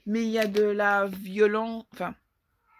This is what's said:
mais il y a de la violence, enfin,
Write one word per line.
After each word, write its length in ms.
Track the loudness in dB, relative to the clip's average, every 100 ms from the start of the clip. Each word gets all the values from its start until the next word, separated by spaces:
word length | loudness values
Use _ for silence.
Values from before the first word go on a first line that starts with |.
| -4
mais 160 | -2
il 80 | 0
y 80 | 0
a 80 | 0
de 160 | 2
la 460 | 2 2 2 2 0
violence, 800 | -4 -6 2 2 2 -4 -8 -12
enfin, 200 | -10 -10 -10 _ _ _ _ _